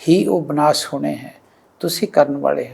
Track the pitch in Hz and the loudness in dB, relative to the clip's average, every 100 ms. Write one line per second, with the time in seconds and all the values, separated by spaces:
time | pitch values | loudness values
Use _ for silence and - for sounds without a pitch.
0 | - 185 202 185 147 147 151 147 - 143 | 2 2 4 0 -2 0 2 2 -4 -6
1 | 147 127 131 - _ _ _ _ 170 165 | -6 -6 -12 -20 _ _ _ _ -6 -4
2 | 214 - 147 143 139 143 123 | 0 2 2 2 -2 -2 -4